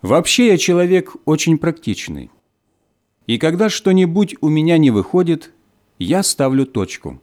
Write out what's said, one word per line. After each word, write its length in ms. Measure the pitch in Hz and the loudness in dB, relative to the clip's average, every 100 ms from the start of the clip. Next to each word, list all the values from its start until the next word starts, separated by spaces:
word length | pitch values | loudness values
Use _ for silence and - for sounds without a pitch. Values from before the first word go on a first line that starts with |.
Вообще 460 | 90 143 175 - 240 | 2 0 2 2 4
я 100 | 185 | 2
человек 580 | - 175 180 185 180 - - | 2 0 2 0 -2 -10 -2
очень 320 | 156 - 156 | 0 2 0
практичный. 720 | 165 160 - 98 - 73 60 _ _ _ _ _ _ _ _ _ - | 0 -4 -8 -8 -8 -14 -14 _ _ _ _ _ _ _ _ _ -6
И 120 | 117 | -2
когда 300 | 156 175 214 | -2 0 -2
что-нибудь 720 | - - 185 185 170 202 - | 0 2 2 2 0 -2 -2
у 80 | 156 | -2
меня 300 | 156 156 170 | 0 2 4
не 120 | 147 | 4
выходит, 640 | 107 95 180 175 160 - _ _ _ _ _ | 2 0 0 0 -2 -6 _ _ _ _ _
я 240 | 92 175 | -4 -2
ставлю 420 | 196 - 135 135 131 | -2 -2 0 0 -2
точку. 560 | 113 92 - 80 65 | -4 -6 -8 -16 -16